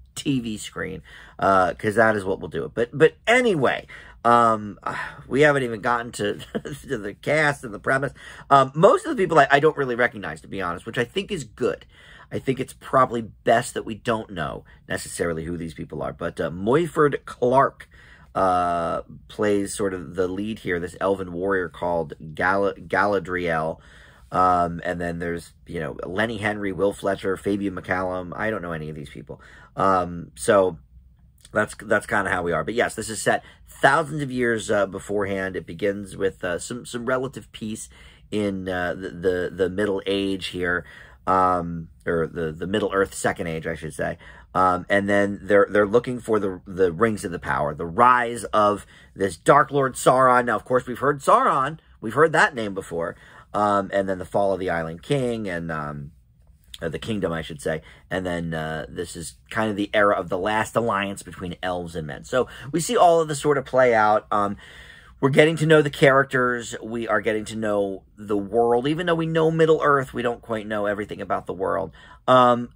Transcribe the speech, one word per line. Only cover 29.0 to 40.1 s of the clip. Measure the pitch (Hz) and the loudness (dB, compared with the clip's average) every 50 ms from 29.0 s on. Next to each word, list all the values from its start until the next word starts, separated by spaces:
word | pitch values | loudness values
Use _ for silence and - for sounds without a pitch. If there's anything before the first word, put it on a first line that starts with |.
| 71 69 | -14 -14
people. | - 64 - - 67 - - - - - - - _ - | -16 -16 -16 -16 -18 -18 -18 -20 -20 -20 -20 -12 _ 0
Um, | 95 98 95 92 87 87 87 85 - - - | 2 2 2 2 0 -2 -6 -10 -12 -14 -14
so | - - - 110 101 95 92 80 - - _ - - - - _ _ _ _ _ _ - - - | -4 2 4 6 6 6 4 2 -4 -12 _ -20 -20 -20 -20 _ _ _ _ _ _ -20 -4 -2
that's, | 107 107 - - | -2 -2 -2 -4
that's | - 104 107 107 104 - | -12 -4 0 0 0 0
kinda | - 117 107 98 92 | 0 -2 -2 0 0
how | 95 90 87 | -2 -2 0
we | 87 | 0
are. | 82 80 80 | 0 -2 -2
But | - 107 | -2 -2
yes, | 117 117 135 - | 0 0 -2 -2
this | - 107 104 | -6 -8 -8
is | 110 98 | -8 -4
set | - 127 110 98 - - - _ - - | 0 0 0 0 -2 -8 -20 _ -20 -20
thousands | - - - 139 135 156 170 139 151 151 | -4 2 4 4 6 4 2 -2 -4 -6
of | 143 131 | -6 -6
years, | 127 127 123 120 117 110 98 101 | -4 -2 0 0 0 -2 -2 0
uh, | 107 101 98 | 0 0 0
beforehand. | 95 92 98 - - 101 104 101 95 98 95 95 95 92 | 0 -4 -8 -8 -6 -4 -4 -2 -2 -2 -4 -4 -4 -6
It | 90 82 | -8 -10
begins | - 90 82 104 101 98 101 101 95 - 90 | -10 -8 -4 -2 -2 -2 -4 -8 -12 -6 -4
with, | 95 95 95 - - | -4 -4 -4 -4 -6
uh, | 90 87 82 | -6 -4 -6
some, | - - 123 123 113 | -6 -8 -10 -12 -12
some | - - 123 117 | -10 -10 -8 -4
relative | 117 127 131 131 135 - 110 101 - - | -2 -2 -2 -4 -6 -10 -12 -16 -18 -16
peace | - 113 107 110 107 - - - - - - - - - - | -12 -10 -10 -10 -10 -12 -16 -20 -20 -20 -20 -20 -20 -14 -6
in, | - 107 104 101 98 95 92 92 | -4 -2 -2 -2 -2 -4 -6 -6
uh, | 92 90 90 87 - | -4 -4 -4 -4 -4
the, | - 95 92 | -6 -8 -10
the, | - 87 85 95 90 90 90 - - | -10 -2 -2 0 0 0 -2 -4 -2
the | 87 95 90 | -2 -2 -2
Middle | 90 95 104 107 95 95 - | 0 -2 -2 -2 -2 -2 -2
Age | 95 | -2